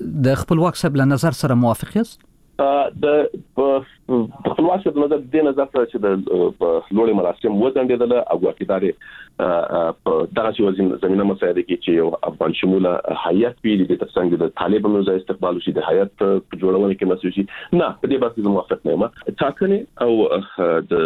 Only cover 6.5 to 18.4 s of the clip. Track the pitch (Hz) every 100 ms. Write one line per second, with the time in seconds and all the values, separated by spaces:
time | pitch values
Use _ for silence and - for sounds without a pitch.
6.5 | - 87 82 - 101 113 101 87 - 113
7.5 | 101 127 135 127 120 120 123 - 85 90
8.5 | - 98 95 95 - - - - - 90
9.5 | 85 80 87 82 - 98 80 82 - 110
10.5 | 107 104 95 95 - 92 98 101 98 90
11.5 | 90 87 90 - 82 82 80 82 76 80
12.5 | 82 92 95 90 87 - 80 85 92 117
13.5 | - 113 104 90 90 - - 90 85 82
14.5 | - 87 104 104 104 98 92 - 92 90
15.5 | 87 - 80 80 87 98 - 98 95 -
16.5 | 82 92 95 101 92 92 90 90 98 98
17.5 | - - 175 143 98 - 135 120 113